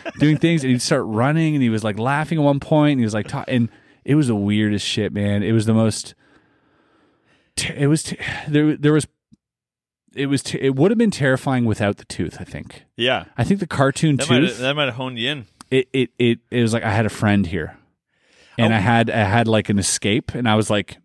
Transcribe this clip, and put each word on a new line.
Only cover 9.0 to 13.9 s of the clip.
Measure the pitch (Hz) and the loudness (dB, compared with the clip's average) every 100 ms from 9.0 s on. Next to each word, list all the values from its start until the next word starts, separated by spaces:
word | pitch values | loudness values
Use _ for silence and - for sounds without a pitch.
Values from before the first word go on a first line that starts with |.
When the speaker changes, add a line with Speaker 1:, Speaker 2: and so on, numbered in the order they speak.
| - _ _ _ _ _ _ _ _ _ _ | 0 _ _ _ _ _ _ _ _ _ _
Speaker 1:
it | - 135 | -6 -2
was, | 139 | -2
t-, | - - | -2 -2
it | 135 131 | 0 2
would | 180 | 2
have | 226 | 2
been | 226 | 2
terrifying | - 139 131 147 127 117 | 2 0 0 0 0 0
without | 101 101 101 | 0 -2 -2
the | - | -8
tooth, | - 85 - | -8 -8 -8
I | |
think. | 90 76 - - _ - | -14 -14 -16 -20 _ -4
Speaker 2:
Yeah. | 120 113 85 - | -2 -2 -4 -4
Speaker 1:
I | |
think | 113 202 | 0 0
the | 180 | -2
cartoon | - 139 | 0 0